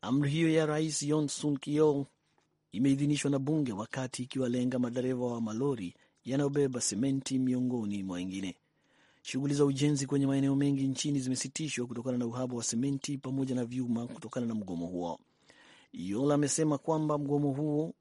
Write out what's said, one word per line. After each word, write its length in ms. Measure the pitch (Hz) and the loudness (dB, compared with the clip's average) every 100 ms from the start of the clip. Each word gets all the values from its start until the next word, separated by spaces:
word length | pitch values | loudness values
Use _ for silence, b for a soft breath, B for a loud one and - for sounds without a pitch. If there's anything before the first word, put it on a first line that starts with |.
Amri 280 | 95 131 143 | 0 2 2
hiyo 180 | 151 165 | 2 4
ya 160 | 160 156 | 4 2
Rais 380 | 151 160 151 | 0 -2 -2
Yoon 240 | 143 151 147 | 0 2 0
Suk 400 | - 147 139 - | -2 -2 -2 -2
Yeol 380 | 147 156 143 139 _ _ _ _ _ _ | 4 4 4 -2 _ _ _ _ _ _
imeidhinishwa 600 | 95 135 139 143 147 147 | 0 2 4 2 2 2
na 80 | 139 | 0
bunge 340 | 135 156 139 | 2 0 0
wakati 500 | 98 110 - 131 - | -2 -6 -6 -6 -6
ikiwalenga 560 | 123 131 127 123 127 127 | -6 -2 0 0 0 0
madereva 460 | 123 120 127 127 123 | -2 0 -2 0 -2
wa 160 | 117 | -2
malori 540 | 113 110 139 127 90 - b b - | -4 -2 -2 -2 -6 -10 b b -4
yanayobeba 560 | 135 143 143 139 123 | 0 0 2 2 0
sementi 580 | - 98 135 135 135 135 | -2 0 0 0 -2 0
miongoni 640 | 127 127 127 123 104 101 | 2 2 0 -2 -4 -4
mwa 120 | 95 90 | -4 -6
wengine. 400 | 92 95 95 87 b b b b b b | -6 -6 -8 -10 b b b b b b
Shughuli 320 | - 131 143 | -8 -2 0
za 120 | 143 143 | 4 4
ujenzi 420 | 135 147 147 135 | 4 2 2 2
kwenye 200 | 143 139 | 2 2
maeneo 280 | 139 139 139 | 4 4 4
mengi 320 | 143 139 135 | 2 2 0
nchini 320 | 131 151 143 | -2 0 0
zimesitishwa 680 | 131 127 135 - 156 127 120 | 0 -2 -4 -6 -6 -4 -4
kutokana 300 | 120 120 127 | -4 -2 -2
na 80 | 120 | -2
uhaba 300 | 123 131 123 | -2 -4 -4
wa 80 | |
sementi 540 | 110 117 135 139 - 139 | -2 0 0 0 -2 -6
pamoja 380 | 135 135 131 127 | -4 -2 0 -2
na 100 | 120 | -2
vyuma 420 | 123 123 117 120 | -4 -2 -2 -2
kutokana 380 | 127 110 127 120 | -10 -8 -4 -2
na 100 | 110 | -4
mgomo 300 | 98 87 87 | -4 -6 -4
huo. 320 | 90 87 80 _ B B B B B B | -4 -6 -6 _ B B B B B B
Yola 420 | - 90 101 139 143 | -12 -4 0 4 4
amesema 420 | 143 - 156 143 | 4 2 2 2
kwamba 400 | - 156 151 147 | 0 0 2 0
mgomo 340 | 143 143 147 | 0 2 2
huo 420 | 135 151 147 165 - | 0 0 0 -2 -4